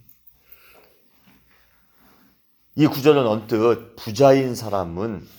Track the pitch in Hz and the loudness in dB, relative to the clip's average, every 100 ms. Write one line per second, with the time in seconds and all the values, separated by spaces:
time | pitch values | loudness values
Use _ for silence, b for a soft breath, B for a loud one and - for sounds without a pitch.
0 | _ _ _ _ _ b b b b _ | _ _ _ _ _ b b b b _
1 | _ _ _ _ _ _ _ _ _ _ | _ _ _ _ _ _ _ _ _ _
2 | _ _ _ _ _ _ _ - 147 139 | _ _ _ _ _ _ _ 0 0 2
3 | 135 143 120 107 107 113 117 110 - - | 2 4 2 -2 -2 0 0 0 -4 -16
4 | - 104 139 135 131 117 110 98 85 85 | -8 2 4 4 0 -6 -6 -6 -6 -8
5 | 113 95 - | -8 -10 -14